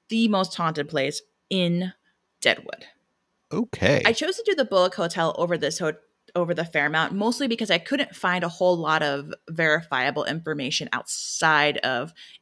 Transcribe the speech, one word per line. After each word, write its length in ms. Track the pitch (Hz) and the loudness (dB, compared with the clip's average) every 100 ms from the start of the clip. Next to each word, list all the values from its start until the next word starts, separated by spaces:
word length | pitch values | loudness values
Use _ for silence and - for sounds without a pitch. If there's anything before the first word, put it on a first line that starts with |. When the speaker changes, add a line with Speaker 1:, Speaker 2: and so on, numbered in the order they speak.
| - | -4
Speaker 1:
the 180 | 226 226 | 2 2
most 280 | 196 190 - | 2 0 -2
haunted 340 | 165 156 147 | -2 -2 -2
place 320 | 151 139 147 - _ - | -2 -2 -4 -12 _ -4
in 440 | 190 175 175 185 - _ _ _ _ | 0 2 0 -2 -10 _ _ _ _
Deadwood. 440 | 127 - - - - _ _ _ _ _ _ | 0 0 -4 -16 -16 _ _ _ _ _ _
Speaker 2:
Okay. 500 | 85 - - - 143 220 | -6 -4 2 4 4 4
Speaker 1:
I 60 | |
chose 240 | 233 359 381 | 2 -2 -2
to 80 | 427 | -2
do 80 | |
the 120 | 330 240 | 0 2
Bullock 300 | 190 185 196 | 2 2 0
Hotel 380 | 170 180 160 - | -4 0 0 0
over 200 | 170 165 | 0 0
this 220 | 147 165 | 0 0
ho-, 140 | 160 156 _ _ _ 175 | -2 -4 _ _ _ -2
over 180 | 170 | 0
the 100 | 165 | -2
Fairmont, 500 | 165 156 147 160 160 | -2 0 2 2 0
mostly 340 | 196 220 240 269 | 0 0 0 -2
because 240 | 233 208 | -2 0
I 80 | 170 | 0
couldn't 360 | - 269 - - | 2 -2 -2 -4
find 280 | 185 180 | -2 0
a 60 | 175 | -2
whole 280 | - 180 175 | 2 2 2
lot 240 | 156 156 | 2 2
of 320 | 147 143 147 - - | 0 -2 -6 -14 -8
verifiable 760 | 160 160 151 165 131 131 151 - | 0 2 2 0 -2 0 0 -4
information 640 | 160 160 147 127 - - | -4 -4 -4 -4 -4 -4
outside 840 | - - - - - 160 151 147 - | -4 -4 -8 -6 0 4 4 4 2
of 360 | 127 123 156 - - - | -2 -2 -4 -12 -20 -6